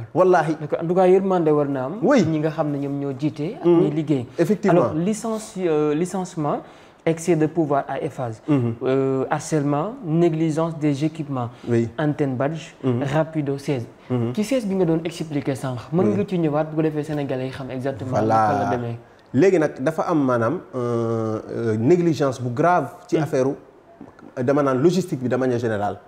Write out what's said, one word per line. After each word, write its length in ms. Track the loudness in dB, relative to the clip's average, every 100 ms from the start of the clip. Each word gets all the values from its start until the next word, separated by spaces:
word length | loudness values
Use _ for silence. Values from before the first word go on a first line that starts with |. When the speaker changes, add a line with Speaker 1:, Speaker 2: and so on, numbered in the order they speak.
| -4
Speaker 1:
Wallahi. 440 | 2 6 4 2 -2
Speaker 2:
D'accord. 200 | -4 -4
En 40 | 0
tout 80 |
cas, 120 | 4 6
yërmande 420 | 6 4 2 4
war 160 | 2
na 200 | 2 -2 -4
am. 80 | -2
Speaker 1:
Oui. 200 | 4 4 4
Speaker 2:
Ñi 120 | 0
nga 100 | -2
xam 200 | -2 -2
ne 60 | -2
ñoom 220 | -4 -4
ñoo 120 | -4 -4
jiite 380 | -4 -4 -6 0
ak 40 |
Speaker 1:
Mhm. 160 | 4 4
Speaker 2:
ñi 100 | 4
liggéey. 340 | 0 0 0 -2 0
Speaker 1:
Effectivement. 440 | 0 2 4 4
Speaker 2:
Alors, 100 | 2
licenci-, 720 | 0 -2 -2 -4 -6 -8 -4 0
euh, 280 | 2 2
licenciement, 640 | 0 -2 -4 -6 -4 -4 -4 -8 -20 -20 -6 -2
excès 300 | -2 2 2
de 100 | 2
pouvoir 380 | 0 0 0 -2
à 100 | -6
Eiffage. 320 | -6 -6 -8 -6 0
Speaker 1:
Mhm. 280 | 2 2 -2
Speaker 2:
Euh, 420 | 0 2 2 0 -2
harcèlement, 640 | -4 -2 0 0 0 -2 -6
négligence 720 | -2 2 2 2 0 0 -2 0
des 240 | -2 0 -2
équipements. 420 | -4 -6 -4 -6 -8 0
Speaker 1:
Oui. 220 | 0 0 -2
Speaker 2:
Antenne 360 | -2 0 -2 0
badge, 380 | -2 -4 -12 -4
Speaker 1:
Mhm. 200 | -2 0 0
Speaker 2:
rapido 420 | 0 0 -2 -2 -4
seize. 300 | -2 -4 -4 -12 -4
Speaker 1:
Mhm. 240 | -2 -2
Speaker 2:
Ci 100 | -2
seize 220 | -2 -2 0
bi 80 |
nga 100 | 0
doon 160 | 2 0
expliquer 500 | -2 -8 -6 -4 -4
sànq. 240 | -4 -4 -6 -2
Mën 120 | 0
Speaker 1:
Oui. 100 | 2 0
Speaker 2:
nga 80 | -2
ci 100 | 0
ñëwaat 260 | 0 0 -2
bu 60 | 0
ko 60 |
defee 220 | -2 -2
Sénégalais 420 | -4 -4 -4 -4 -6
yi 40 |
xam 200 | -8 -10
exactement. 400 | -6 -6 -6 -4
Speaker 1:
Voilà. 240 | 0 2
Speaker 2:
naka 360 | 4 2 0 -2
la 60 | -2
demee. 220 | -4 -10 -14 -20 -4
Speaker 1:
Léegi 260 | 4 4 4
nag 220 | 0 0
dafa 220 | -4 -2
am 200 | 0 2
maanaam, 380 | 2 2 0 -2 -6
euh, 640 | -4 -2 0 0 -2 -2 -4 -6
euh, 260 | -4 -2 2
négligence 640 | 4 4 4 2 0 -2
bu 80 | -4
grave 380 | 0 2 2 0 -10 -4
ci 100 | -2
Speaker 2:
Mhm. 60 |
Speaker 1:
affaire 240 | 0 0 0 -2 -12 -20 -20 -20 -20 -20 -14 -4
dama 200 | 0 2
naan 200 | 2 4
logistique 380 | 4 2 -2 -4
bi 60 | -2
de 80 | 0
manière 220 | 0 0
générale. 400 | 0 -2 -4 -6